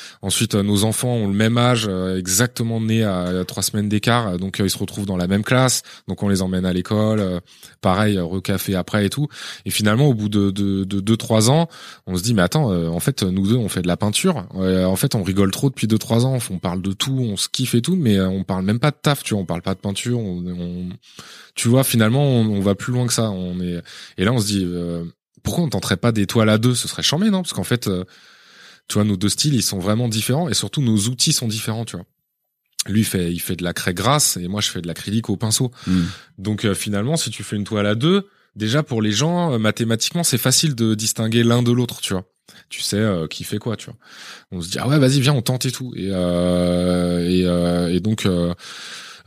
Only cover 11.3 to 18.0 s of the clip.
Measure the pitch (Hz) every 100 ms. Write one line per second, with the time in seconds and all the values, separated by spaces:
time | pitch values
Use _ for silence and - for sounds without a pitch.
11.3 | 110 110 151 165 - - - - 90 110
12.3 | 110 87 156 131 87 82 85 139 135 92
13.3 | 95 98 123 101 92 87 87 104 104 190
14.3 | 147 87 95 92 92 92 95 139 113 92
15.3 | 95 98 - 139 - 107 110 - 113 127
16.3 | 131 113 90 92 90 92 95 135 131 120
17.3 | 95 - - 127 120 117 185